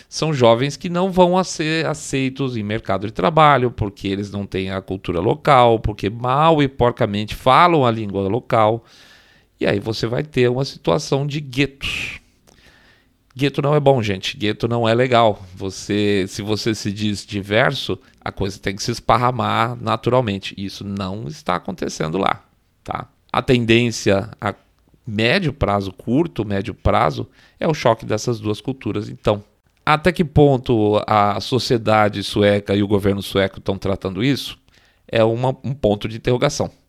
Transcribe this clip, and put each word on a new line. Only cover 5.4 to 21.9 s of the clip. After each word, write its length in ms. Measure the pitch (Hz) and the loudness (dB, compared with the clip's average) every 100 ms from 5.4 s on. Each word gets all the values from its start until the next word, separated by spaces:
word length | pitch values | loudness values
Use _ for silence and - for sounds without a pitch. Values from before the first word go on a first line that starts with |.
| - 131 120 113 | 4 6 6 4
porque 320 | 110 101 101 | 0 -4 -6
mal 500 | 117 123 135 160 156 | -4 -2 2 4 4
e 60 | 135 | 2
porcamente 680 | - 120 - 110 101 107 | 2 0 2 -2 -2 -6
falam 500 | - 135 139 175 160 | -2 4 6 6 4
a 60 | 120 | 2
língua 380 | 113 104 95 95 | 0 -4 -4 -2
local. 580 | 120 - 117 107 113 - - - - _ _ _ - | -4 0 2 2 0 -6 -20 -20 -20 _ _ _ -4
E 60 | - | -2
aí 140 | 98 | -2
você 260 | 98 113 117 | -2 -4 -4
vai 160 | 131 | -4
ter 280 | 151 127 123 | -4 0 2
uma 160 | 127 139 | 0 -4
situação 600 | - - 165 - 139 143 | -6 -2 -2 0 -2 -2
de 140 | 147 | -6
guetos. 800 | 139 127 139 - - - - - _ _ _ _ _ _ _ _ _ _ _ 123 | -6 -2 -4 -4 -10 -8 -10 -14 _ _ _ _ _ _ _ _ _ _ _ -4
Gueto 280 | 139 147 | -2 0
não 100 | 139 | 0
é 60 | 151 | 4
bom, 200 | 139 131 | 4 4
gente. 360 | 104 95 - - | 2 -4 -6 -4
Gueto 300 | 104 107 117 | -4 -2 -2
não 200 | 120 113 | 0 2
é 60 | |
legal. 480 | 117 127 117 113 98 95 92 | 2 4 4 4 2 -8 -12
Você, 680 | 95 - - 104 104 101 98 | -10 -8 -2 0 2 2 -2
se 160 | - | -6
você 320 | 101 107 120 107 | -4 -2 -2 -4
se 160 | 104 | -4
diz 340 | 101 107 98 - | -4 -4 -4 -6
diverso, 720 | 104 95 107 151 135 - 92 _ _ | -8 -2 0 2 0 -6 -8 _ _
a 100 | - | -12
coisa 280 | - 98 - | -6 -6 -6
tem 160 | 101 98 | -8 -6
que 80 | |
se 80 | - | -6
esparramar 840 | 117 - 113 123 123 107 107 117 117 | -4 2 2 2 0 -2 0 -2 -2
naturalmente. 720 | 110 113 120 123 113 98 - - | -4 -2 2 2 2 -4 -8 -10
Isso 280 | 98 - | -10 -10
não 440 | 101 98 98 104 135 | -8 -6 -6 -6 -10
está 280 | 156 - 87 | -8 -4 -4
acontecendo 640 | - - - | -4 -8 -8